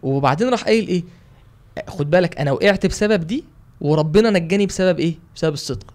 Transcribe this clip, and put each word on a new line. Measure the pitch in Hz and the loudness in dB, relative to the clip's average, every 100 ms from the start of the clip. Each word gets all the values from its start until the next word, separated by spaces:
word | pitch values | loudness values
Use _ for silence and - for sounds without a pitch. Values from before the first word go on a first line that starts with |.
وبعدين | 135 135 139 143 247 | -2 0 0 0 0
راح | 240 | 0
قايل | - 226 202 | 2 0 2
إيه؟ | 180 170 - - - - - - - - | -2 -4 -14 -20 -20 -20 -20 -18 -14 -14
خد | - 147 | -6 0
بالك، | 175 170 - | 2 2 -2
أنا | 143 | -2
وقعت | 139 202 190 190 | 2 2 2 0
بسبب | - 208 214 160 | 0 0 0 0
دي، | 247 - - - - | -6 -8 -20 -20 -8
وربنا | 143 151 156 165 226 | -2 0 2 4 4
نجاني | 202 170 196 196 | 2 0 0 0
بسبب | - 185 165 | 0 0 2
إيه؟ | 156 170 - - | -2 -4 -12 -4
بسبب | 160 | -4
الصدق. | 143 - 120 - | -2 -6 -10 -10